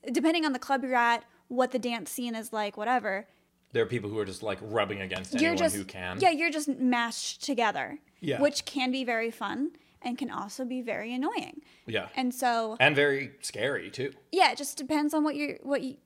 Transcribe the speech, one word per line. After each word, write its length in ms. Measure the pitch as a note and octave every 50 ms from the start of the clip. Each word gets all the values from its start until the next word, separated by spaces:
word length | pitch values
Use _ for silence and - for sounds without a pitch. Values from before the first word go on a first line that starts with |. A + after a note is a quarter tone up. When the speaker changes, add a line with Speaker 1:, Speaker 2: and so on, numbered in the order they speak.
| - -
Speaker 1:
depending 340 | A#3+ C#4+ C4+ D#4+ E4+ F4 D#4
on 80 | D4+ C4
the 40 | B3
club 240 | - - C#4 C4+
you're 120 | C4+ B3+ B3+
at, 300 | A#3+ A#3+ A#3 A#3 A3+ - - _ _ _ _
what 220 | B3 A#3+ B3+ B3+
the 80 | B3+ B3+
dance 320 | G#3 B3 A#3 A#3 E3+ -
scene 240 | - - A#3+ A#3+ A3+
is 160 | A3+ G#3+ A#3
like, 240 | - G#3+ G#3 G#3 G3+
whatever. 520 | - G#3 A3+ B3+ B3 G#3 G#3+ F#3+ G3 G#3+ _ _ _ _ _ _ _ _ _
Speaker 2:
There 100 | - A#2
are 40 | A2+
people 220 | F#2+ A#2+ A#2+ G2+ G2+
who 100 | G#2 A2
are 60 | G#2
just, 180 | F#2+ F#2 -
like, 160 | A2 G#2+ G2 F#2
rubbing 380 | G#2 G#2+ G#2+ A#2 G2+ G2 G#2+ G2
against 320 | F#2+ F#2 - - - - -
Speaker 1:
You're 160 | B3 D4+ E4
Speaker 2:
anyone 60 | E4+ -
Speaker 1:
just, 180 | E4+ D#4+ -
Speaker 2:
who 80 | G#3 F#3+
can. 340 | F#3+ - F#3+ - F3+ F#2 -
Speaker 1:
yeah, 100 | F#4+ F4+
you're 200 | E4 C#4 E4 E4+
just 180 | D4 D#4 D4 D4
mashed 760 | C4+ - C4 B3 B3 A#3+ A#3 A#3 A3+ - - - - - -
together. 540 | - C#4 A3+ A#3 G#3+ F#3+ D3 C3 G2+ - - _ _ _ _
Speaker 2:
Yeah. 200 | - D#3 C3 -
Speaker 1:
Which 240 | C#4 D4 D4 - -
can 260 | - - C#4 B3+ B3+
be 140 | B3+ C4+ C4
very 260 | A#3 A#3 A3+ A3+ A#3
fun 420 | A3+ - A3+ G3+ - A#3+ C#4 D#4+ - - _ _ _ _
and 160 | - B3 A#3+
can 140 | - C#4+ A#3
also 340 | - - G3 G#3 - - C4
be 160 | A#3+ B3+ B3+
very 320 | A#3+ A#3+ A3+ - G#3 A3+
annoying. 480 | B3 B3+ C4+ F4 A#4 G#4 - - - - - - - - _
Speaker 2:
Yeah. 220 | - A2 G#2 F2+ - -
Speaker 1:
And 200 | C4 C4 B3 B3
so 420 | - C4+ B3 A#3 A3+ A3+ A3 A3 A#3
Speaker 2:
And 140 | - D3+ D3+
very 360 | C#3 C#3+ C#3+ C#3 C#3 C#3 A2+ - -
scary, 500 | - - - - A2 C#3 C#3 G#2 E2 G2
too. 240 | - - B2+ C#3+ - - _ _
Speaker 1:
Yeah, 180 | - F#4 F4+ C#4
it 40 | A#3 -
just 200 | C#4+ C#4 - -
depends 340 | C#4+ C4 D#4 D4 D4 D4
on 120 | D#4 D#4 D4
what 100 | D4+ C#4
you're, 220 | C#4+ D4 C#4+ - -
what 200 | - C4+ C#4+ C4
you 140 | C4+ C4 B3+ - _